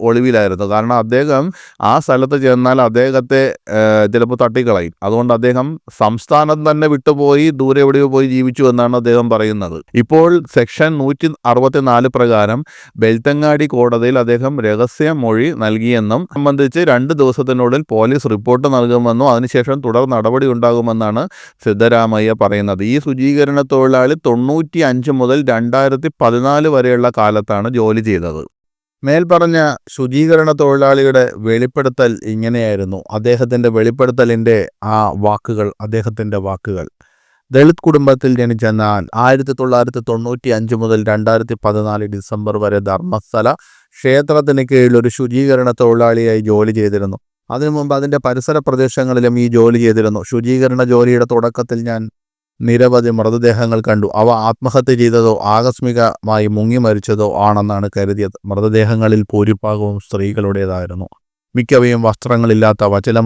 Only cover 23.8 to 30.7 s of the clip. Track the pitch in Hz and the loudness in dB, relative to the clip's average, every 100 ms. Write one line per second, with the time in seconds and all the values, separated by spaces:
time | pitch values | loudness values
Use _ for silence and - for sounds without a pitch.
23.8 | 131 131 127 160 131 120 127 160 156 165 | 2 2 0 0 -2 -2 -2 -4 -4 -2
24.8 | 147 127 127 135 123 143 131 113 117 127 | -2 -2 -2 -2 0 0 0 -2 -2 0
25.8 | 135 135 160 - 117 120 131 147 156 143 | 0 -2 -6 -2 0 0 0 0 2 2
26.8 | 127 123 123 117 107 107 104 104 110 123 | 2 2 0 0 0 0 -2 -4 -2 -2
27.8 | 110 110 110 92 85 78 - _ _ _ | 0 0 -2 -2 -4 -10 -14 _ _ _
28.8 | _ _ 135 156 175 170 170 165 151 127 | _ _ -2 0 2 2 2 2 0 -4
29.8 | - - 127 135 160 160 156 147 143 | -12 -8 -4 0 2 4 2 2 2